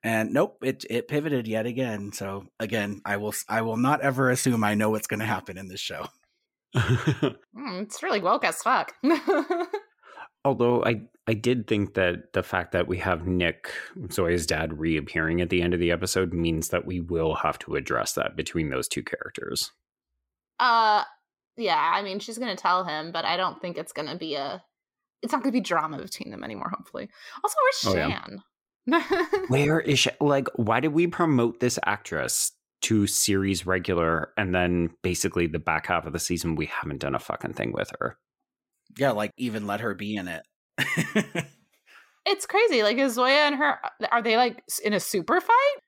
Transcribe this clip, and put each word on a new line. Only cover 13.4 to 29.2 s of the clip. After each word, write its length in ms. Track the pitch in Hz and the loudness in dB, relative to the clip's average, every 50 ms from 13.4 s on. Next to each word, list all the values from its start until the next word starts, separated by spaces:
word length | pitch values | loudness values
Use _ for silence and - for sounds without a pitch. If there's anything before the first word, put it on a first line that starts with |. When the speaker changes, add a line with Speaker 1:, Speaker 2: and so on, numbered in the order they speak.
| 87 85 78 - - - - - - - - 190 143 95 - | 2 2 0 -2 -10 -12 -10 -10 -12 -12 -12 -12 -12 -8 -2
Speaker 2:
Zoya's 340 | - 92 85 87 87 82 | 0 2 2 2 0 2
dad, 320 | - - 78 78 78 78 73 | 0 0 0 -2 -4 -4 -2
reappearing 600 | 80 82 80 78 71 - - 82 80 80 82 87 | 0 0 0 0 -2 -2 -2 0 0 2 2 2
at 100 | 87 85 | 2 2
the 100 | 95 90 | 2 2
end 140 | 87 87 90 | 2 2 2
of 60 | 87 | 2
the 100 | 87 85 | 2 2
episode 420 | 87 85 90 90 - 104 95 87 85 | 2 0 0 0 0 0 0 0 0
means 360 | 85 85 82 82 80 82 - | 0 0 2 0 0 -2 -2
that 180 | - 87 85 | -2 -4 -2
we 140 | - 92 90 | -2 -6 -6
will 340 | 85 85 87 82 80 80 78 | -4 -2 -2 0 0 0 0
have 240 | 78 - 78 78 - | 0 0 -2 -2 -2
to 140 | - - 71 | -6 -4 -4
address 380 | 71 67 - 67 60 50 - - | -4 -2 -2 -2 -2 0 -2 -2
that 240 | - - - - | -2 -4 -4 -4
between 320 | - 76 - - 82 80 73 | -4 -6 -4 -2 -2 -2 0
those 160 | 65 65 - | -2 -4 -4
two 160 | - - - 60 | -4 -6 -6 -6
characters. 720 | - - - - - - - - - - - - - _ _ _ _ _ _ _ _ _ _ _ _ _ _ _ _ _ _ | -6 -8 -8 -10 -10 -12 -10 -8 -6 -4 -4 -6 -6 _ _ _ _ _ _ _ _ _ _ _ _ _ _ _ _ _ _
Speaker 3:
Uh, 420 | 240 254 233 226 226 214 214 208 - - - _ _ _ _ _ _ _ _ | 4 4 6 6 6 6 4 4 2 0 -8 _ _ _ _ _ _ _ _
yeah, 340 | - 233 190 165 156 147 165 175 | -4 0 0 2 2 2 2 2
I 80 | 190 208 | 0 0
mean, 180 | 202 190 202 | -2 -6 -8
she's 180 | 202 - 226 220 | -8 -8 -8 -6
gonna 160 | 254 240 190 | -4 -6 -6
tell 300 | 185 - 185 175 180 185 | -2 0 2 2 2 2
him, 260 | 175 151 151 156 165 | 0 -4 -6 -6 -6
but 140 | 170 170 - | -6 -4 -2
I 120 | - 165 | 0 0
don't 240 | 180 185 175 170 - | 0 0 -2 -2 -4
think 160 | - 180 170 | -10 -8 -8
it's 160 | - 165 - - | -8 -10 -8 -8
gonna 240 | - 151 147 156 | -8 -8 -6 -8
be 200 | 175 170 160 143 | -8 -6 -6 -4
a, 260 | 143 139 143 - 175 - _ _ _ _ _ _ _ _ _ _ _ | -4 -4 -4 -6 -8 -12 _ _ _ _ _ _ _ _ _ _ _
it's 120 | - 226 - | -6 -4 -4
not 100 | 285 240 | 0 0
gonna 80 | 277 226 | 0 0
be 80 | 254 | 0
drama 380 | 190 - 175 165 151 156 156 - | 0 2 0 0 0 -2 -6 -8
between 320 | - - - - - - | -10 -10 -10 -12 -10 -12
them 140 | 107 - - | -12 -12 -10
anymore, 260 | - 110 101 - - 185 | -10 -10 -8 -8 -6 -8
hopefully. 360 | - - - _ - - 208 _ - - - - - - | -8 -10 -12 _ -12 -12 -12 _ -20 -20 -18 -18 -6 -4
Also, 140 | 427 - 622 554 | -4 0 2 2
where's 340 | 508 539 - - - 95 | 2 2 2 0 2 2
Speaker 2:
Oh, 20 | 87 78 76 | 2 2 0
yeah. 140 | - - - | -2 -4 -8
Speaker 3:
Shan? 200 | - - 190 - _ _ _ _ _ _ _ _ - 285 339 - - 339 339 | -12 -16 -16 -18 _ _ _ _ _ _ _ _ 2 2 2 2 2 0 0